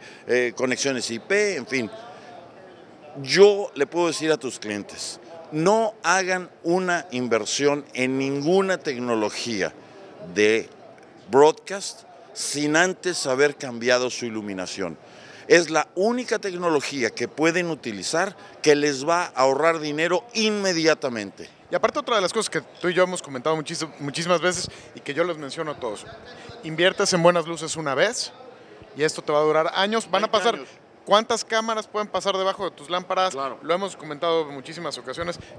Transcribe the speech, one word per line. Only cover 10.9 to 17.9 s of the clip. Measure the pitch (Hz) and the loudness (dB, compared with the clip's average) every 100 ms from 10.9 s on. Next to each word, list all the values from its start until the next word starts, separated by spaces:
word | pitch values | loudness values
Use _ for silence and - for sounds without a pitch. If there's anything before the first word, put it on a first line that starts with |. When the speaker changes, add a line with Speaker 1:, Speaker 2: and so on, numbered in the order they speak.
| - - - - | -20 -20 -20 0
Speaker 1:
broadcast | 123 151 156 - 196 - - - - - | 6 6 6 -4 -10 -10 -14 -18 -20 -18
sin | - - 143 147 156 | -10 -6 -2 2 4
antes | 185 185 180 165 139 | 4 0 -6 -4 0
haber | 131 147 143 | 4 2 2
cambiado | 139 117 120 123 127 | -10 -4 2 2 2
su | - 120 | -4 -6
iluminación. | 110 104 95 90 - 90 78 - - - - - | -6 -6 -6 -6 -6 -6 -8 -16 -20 -20 -8 4
Es | 165 156 | 6 6
la | 156 147 | 0 -2
única | - 208 247 233 214 | 0 0 0 -2 -4
tecnología | 202 175 180 151 - 139 - | -4 -4 0 0 0 -2 -2
que | - 117 | -2 -6
pueden | - 160 165 175 | 0 2 2 -2
utilizar | 156 120 | -4 -6